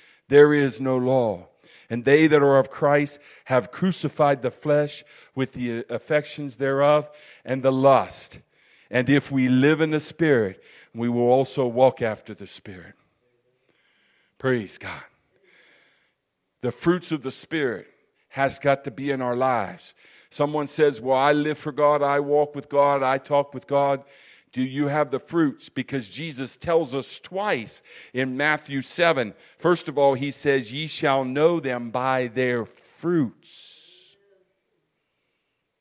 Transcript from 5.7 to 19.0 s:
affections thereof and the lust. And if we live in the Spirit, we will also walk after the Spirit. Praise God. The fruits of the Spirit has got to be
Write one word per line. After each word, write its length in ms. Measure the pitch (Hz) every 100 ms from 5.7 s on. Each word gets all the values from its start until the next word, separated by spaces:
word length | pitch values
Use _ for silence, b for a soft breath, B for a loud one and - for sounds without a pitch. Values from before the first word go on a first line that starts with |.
| 117 117
affections 680 | 120 - 151 147 - 143 117
thereof 520 | 135 135 143 151 147 B B B
and 180 | B 131
the 100 | 131
lust. 680 | 131 135 131 90 - - - _ b b b b
And 200 | 120 123
if 220 | 143 -
we 160 | 139 127
live 340 | 127 139 156
in 100 | 160
the 80 | 151
Spirit, 640 | - - 160 135 101 92 b b b
we 160 | 113 120
will 200 | 120 120
also 360 | 127 131 - 127
walk 340 | 117 131 120
after 320 | 117 107 -
the 140 | 104 98
Spirit. 460 | - - 92 87 - _ _ _ _ _ _ _ _ _ _ _ _ _ _
Praise 400 | 135 123 98 -
God. 240 | - - - _ _ _ b b b b b b b b _ _ _ _
The 100 | 123
fruits 400 | - 170 180 -
of 120 | 156
the 80 | 131
Spirit 560 | - - 160 135 101 - _ _ _ _
has 280 | - 139 -
got 280 | 143 139 -
to 60 |
be 200 | 113